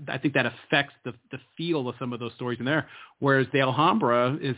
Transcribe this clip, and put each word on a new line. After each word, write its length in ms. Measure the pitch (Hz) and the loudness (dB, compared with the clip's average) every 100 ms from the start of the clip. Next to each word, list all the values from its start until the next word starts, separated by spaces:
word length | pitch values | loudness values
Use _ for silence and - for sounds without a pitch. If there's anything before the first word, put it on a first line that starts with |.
| 139 | -8
I 100 | 131 | -4
think 160 | 151 139 | -2 0
that 100 | 120 | 0
affects 480 | - - 147 139 _ | -4 -2 0 0 _
the, 100 | 127 113 _ | -14 -14 _
the 80 | 131 _ - | -18 _ -8
feel 320 | 170 160 123 | -2 -2 -2
of 60 | 123 | -6
some 160 | 127 | -8
of 60 | 117 | -6
those 140 | 117 - | -8 -8
stories 240 | 123 120 | -6 -4
in 60 | 123 | 0
there. 220 | 156 - - - - | 0 -2 -12 -20 -2
Whereas 300 | 139 135 131 | 2 4 4
the 100 | 139 | 2
Alhambra 760 | 135 131 165 214 135 120 123 147 | 2 2 2 4 2 4 2 0
is 160 | 139 | -4